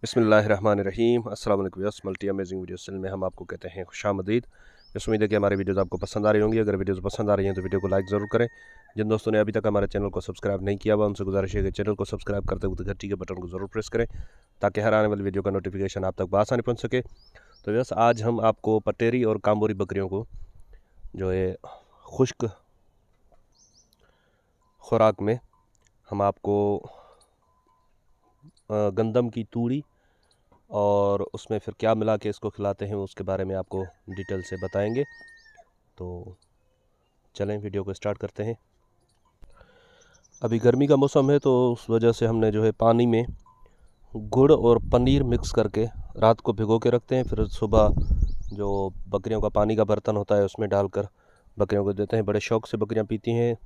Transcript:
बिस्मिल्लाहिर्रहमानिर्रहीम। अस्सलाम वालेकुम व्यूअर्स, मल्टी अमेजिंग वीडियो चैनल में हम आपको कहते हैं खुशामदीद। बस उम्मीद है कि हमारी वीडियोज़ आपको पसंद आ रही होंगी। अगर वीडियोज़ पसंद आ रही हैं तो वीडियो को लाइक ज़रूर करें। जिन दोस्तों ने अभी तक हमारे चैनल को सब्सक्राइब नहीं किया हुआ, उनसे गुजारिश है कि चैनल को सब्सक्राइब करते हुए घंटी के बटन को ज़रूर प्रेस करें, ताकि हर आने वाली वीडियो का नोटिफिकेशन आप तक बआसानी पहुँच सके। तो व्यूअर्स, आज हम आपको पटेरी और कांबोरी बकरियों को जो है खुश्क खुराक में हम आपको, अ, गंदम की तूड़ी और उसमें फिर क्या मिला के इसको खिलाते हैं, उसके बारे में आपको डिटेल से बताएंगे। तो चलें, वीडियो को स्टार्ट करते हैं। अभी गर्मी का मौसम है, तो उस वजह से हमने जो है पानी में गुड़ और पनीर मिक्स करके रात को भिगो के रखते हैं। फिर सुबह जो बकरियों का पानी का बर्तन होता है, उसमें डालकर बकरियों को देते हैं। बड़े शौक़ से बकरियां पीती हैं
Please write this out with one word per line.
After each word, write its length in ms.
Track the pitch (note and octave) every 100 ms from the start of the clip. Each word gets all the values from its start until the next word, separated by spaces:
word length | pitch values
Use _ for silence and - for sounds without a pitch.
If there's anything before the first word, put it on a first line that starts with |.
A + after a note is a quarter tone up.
बिस्मिल्लाहिर्रहमानिर्रहीम। 1200 | A#2+ - A2 G#2+ G#2+ G2+ G#2+ G2+ G2 G2+ A#2 A#2+
अस्सलाम 360 | A2 G2+ - G2+
वालेकुम 220 | G2 F#2
व्यूअर्स, 200 | G2+ - G2+
मल्टी 220 | F#2+ G2
अमेजिंग 320 | G2 F#2 F#2+
वीडियो 160 | F2+ F#2
चैनल 220 | - G2
में 120 | F#2+
हम 140 | F#2+
आपको 200 | F#2+ -
कहते 240 | F2+ F#2+ F2+
हैं 160 | -
खुशामदीद। 600 | F2+ - G#2+ G2 F#2+ A#2 B2 _ - _ _ A2
बस 120 | -
उम्मीद 140 | A2
है 60 | G#2
कि 60 |
हमारी 220 | G#2 G2+ G2
वीडियोज़ 220 | G2 G2
आपको 180 | F#2 -
पसंद 300 | G2+ A2 G#2
आ 40 |
रही 120 | G#2+
होंगी। 160 | G#2+ A2+
अगर 180 | G#2+ G2
वीडियोज़ 240 | F#2+ F#2
पसंद 300 | F#2+ - G#2
आ 40 |
रही 120 | G2+ G2
हैं 80 |
तो 80 | F#2+
वीडियो 180 | F#2 G2
को 80 | F#2+
लाइक 180 | F#2+ F#2+
ज़रूर 220 | G2+ G#2
करें। 160 | A2+ A#2 - - - - -
जिन 120 | G#2+
दोस्तों 240 | G#2+ A2
ने 60 | G#2+
अभी 140 | G#2+
तक 100 | G#2+ G#2+
हमारे 200 | G#2 G2+
चैनल 220 | G2+ G2+
को 120 | F#2+
सब्सक्राइब 420 | - F#2+ A2 G2
नहीं 140 | G2+ G2+
किया 180 | G#2+
हुआ, 120 | G#2 G#2
उनसे 180 | G2+
गुजारिश 300 | G2 F#2+ F#2+
है 80 | G2+
कि 80 | F#2+
चैनल 240 | F#2 G2+
को 100 | G#2
सब्सक्राइब 440 | G2+ G#2 - G2+ -
करते 180 | F#2+ G2
हुए 180 | F#2+
घंटी 240 | F#2 G2 G2+
के 60 |
बटन 200 | G2 F2+
को 140 | F2+ F2+
ज़रूर 200 | F#2 G2
प्रेस 200 | A2 G#2+
करें, 180 | A2+ A#2 - - - _ _
ताकि 200 | G2+ G2
हर 140 | G#2+
आने 140 | A2 G#2+
वाली 140 | G#2
वीडियो 200 | G2 F#2+
का 80 | G2
नोटिफिकेशन 540 | G2 F#2 F#2+ F#2+ -
आप 100 | F#2+ -
तक 60 |
बआसानी 380 | F#2+ G2 G#2+ B2
पहुँच 200 | B2 A#2+
सके। 180 | A#2+ B2+
तो 680 | B2 - _ - _ _ -
व्यूअर्स, 220 | G#2+ B2+
आज 300 | - A#2 A#2+
हम 180 | A2 A#2
आपको 400 | A2 G#2+ - A2
पटेरी 440 | G#2 G2 A#2 B2
और 140 | A#2 G#2+
कांबोरी 360 | G#2 G#2+ G#2+
बकरियों 340 | G2+ G2 G2 G2
को 180 | F#2+ A2+ - - - - - _ _ - -
जो 140 | F#2+
है 260 | F#2 F#2 F#2 - - _ _
खुश्क 460 | - - C3 - A#2 - _ _ _ _ _ _ _ _ _ _ _ _ _ _ _ _ _ _ _ _ _ _
खुराक 420 | - A2+ A2 G#2
में 160 | G2+ A#2+ _ _ _ _ _ _ _
हम 120 | G2+
आपको, 540 | G2+ G2 - G2+ G2+ G2+
अ, 120 | - - - _ _ _ _ _ _ _ _ _ _ _ _ _ D3+ _ _
गंदम 580 | G#2+ G#2 G2 A2+ A2 A#2+
की 160 | G#2+
तूड़ी 380 | G#2+ A#2 A#2+ C3+ D3 _ _ _ _ _ _ _ _
और 520 | G#2 G2+ G2+ G2+ G2+
उसमें 360 | G2+ - - G#2+
फिर 160 | - G#2
क्या 140 | A2
मिला 220 | A2 G#2+ G#2+
के 120 | G#2+
इसको 220 | G2+ G#2+
खिलाते 340 | - G2+ G2
हैं, 100 | G2+
उसके 300 | G#2 G2 -
बारे 200 | F#2+ F#2+
में 100 | F#2+
आपको 300 | F#2+ F#2 F#2+ F#2 _ -
डिटेल 320 | G2 F#2+ G2
से 140 | F2+ F#2+
बताएंगे। 480 | F#2+ G2+ G#2 A#2+ C#3+ - - - _ _ _ _ _ _
तो 380 | F2+ F2 F#2 F#2 _ _ _ _ _ _ _ _ _
चलें, 240 | - G2+ G#2
वीडियो 260 | G2+ G2
को 80 | G2
स्टार्ट 260 | F#2+ G#2 G#2
करते 240 | G#2 -
हैं। 140 | G#2+ A#2 _ _ _ _ _ _ _ _ - - - _ _ _ _ _ _ _
अभी 160 | A#2+ A2+
गर्मी 280 | A#2+ A#2+ C#3+
का 100 | C#3+
मौसम 340 | C#3 - C3+
है, 80 | C#3+
तो 340 | C#3 B2+ B2
उस 180 | A#2+ -
वजह 220 | A2+ A#2
से 140 | A#2 A2+
हमने 240 | A2+ A2
जो 140 | G#2+
है 80 | A2
पानी 340 | G#2+ A2+ A#2 A#2+
में 200 | A2+ A#2+ - - _ - _ - _ - -
गुड़ 360 | G#2+ B2+ C#3
और 260 | D#3 A#2 A#2+
पनीर 440 | - A#2+ B2 C#3
मिक्स 300 | A#2+ A#2+ -
करके 320 | - G#2+ G#2 A2+ - - -
रात 240 | A2 A2+
को 120 | -
भिगो 260 | G#2 A2 A2+
के 120 | A#2+
रखते 260 | A#2+ - C3
हैं। 80 |
फिर 220 | B2 G#2+ G#2+
सुबह 420 | - G#2+ A2 G#2+ G#2 - - - - -
जो 400 | G2 G2+ G2 G2 F#2 -
बकरियों 320 | G2+ G2 A2
का 80 | G2+
पानी 280 | G#2 G#2 A2
का 80 |
बर्तन 320 | G#2 G#2 - G#2+
होता 180 | G2+
है, 100 | G#2
उसमें 240 | G2 - G#2+
डालकर 400 | G2 G2+ G2+ G2+ _ _ _ _ -
बकरियों 260 | G2+ G2+
को 80 | G2
देते 240 | G2 G2+ A2+
हैं। 80 |
बड़े 160 | G2+ G#2
शौक़ 260 | - A2+ A2
से 100 | A2
बकरियां 300 | G#2 A2 G#2+
पीती 240 | A2 -
हैं 260 | A#2 A#2 A#2